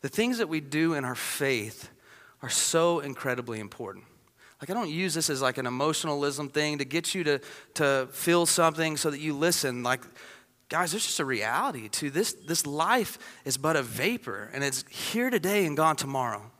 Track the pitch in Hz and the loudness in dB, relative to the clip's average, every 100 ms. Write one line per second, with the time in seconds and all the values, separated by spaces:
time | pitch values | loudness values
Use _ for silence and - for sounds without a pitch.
0 | 143 - 233 240 190 160 147 147 165 156 | -4 0 0 2 0 -2 -2 2 2 2
1 | 127 123 - - 139 127 107 - - - | -2 -4 -4 0 2 2 0 -8 -18 -20
2 | - - - _ - - - 165 170 170 | -20 -20 -20 _ -4 0 2 4 4 2
3 | 143 127 139 123 120 113 104 - 107 95 | -2 -6 -2 -2 -4 -8 -8 -10 -10 -10
4 | - _ _ _ - _ 139 202 202 156 | -18 _ _ _ -20 _ -6 -4 -2 -2
5 | 185 156 156 139 131 127 127 127 147 156 | -2 0 0 2 0 0 -4 0 0 0
6 | 165 143 143 139 143 151 151 147 135 151 | -2 0 -2 -2 -4 0 0 0 -2 -2
7 | 165 190 156 143 - - - - 147 135 | -2 -2 0 0 -2 -18 -12 0 2 4
8 | 131 - - 170 170 - 165 156 160 151 | 0 -4 4 6 6 6 4 4 0 2
9 | 160 143 156 143 165 170 139 123 120 131 | -2 0 -4 2 4 4 0 -2 0 -2
10 | - - - - _ _ _ 156 175 190 | -2 -20 -20 -20 _ _ _ 0 0 0
11 | - - 143 123 107 131 269 151 107 - | -2 -2 0 0 0 0 -2 -4 -6 -6
12 | 147 139 220 - 147 165 147 143 170 247 | -2 0 -2 -4 -4 -2 -2 0 2 2
13 | 214 - - - - 127 151 160 123 110 | 2 -6 -16 -12 -6 -2 2 2 0 0
14 | 151 240 - 98 104 131 139 131 - - | -2 -2 -6 -8 -8 -2 -2 -2 -6 -8
15 | - 220 247 240 170 208 175 147 160 156 | -4 0 2 2 2 2 2 4 4 4
16 | 135 139 120 107 107 _ | -2 -2 -2 -4 -10 _